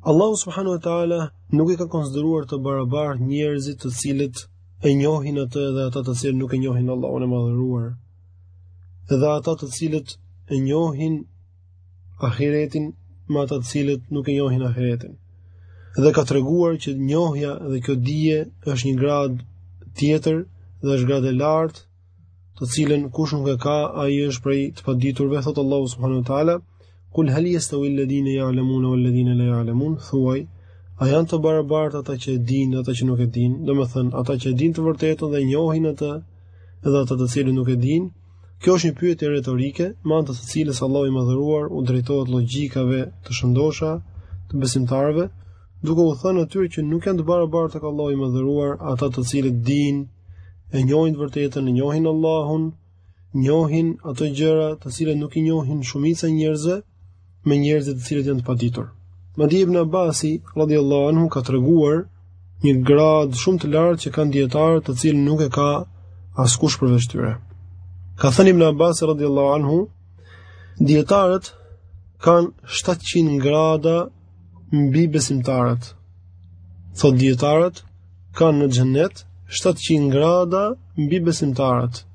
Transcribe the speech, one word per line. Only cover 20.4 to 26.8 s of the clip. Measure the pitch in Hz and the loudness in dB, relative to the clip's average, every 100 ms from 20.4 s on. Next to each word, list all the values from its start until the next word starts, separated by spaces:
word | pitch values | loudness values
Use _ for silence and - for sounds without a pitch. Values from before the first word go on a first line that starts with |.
| 180 - - - | -4 -16 -20 -8
dhe | 139 | -2
është | 135 123 | 0 2
grad | 139 131 | 0 0
e | 127 | 0
lartë, | 147 156 160 - - _ _ _ - - - - | 2 0 0 -6 -20 _ _ _ -20 -20 -20 -10
të | 120 | -6
cilën | 135 147 147 139 | -2 2 0 0
kush | 139 151 | -4 -2
nuk | 151 139 | -2 -2
e | 127 | -2
ka, | 147 147 147 156 | 0 -2 -2 -4
ai | 143 143 143 | -2 0 -2
është | 123 | -4
prej | 139 139 139 - | -2 -2 -2 -6
të | - | -4
paditurve, | 127 135 127 139 143 | -2 -2 0 -2 0
thot | 135 147 | -2 -2
Allahu | 139 139 131 | -2 -2 -2
subhanahu | 123 127 131 | -4 -2 -2
wa | 123 | -2
taala, | 139 160 175 - _ | 0 0 0 -6 _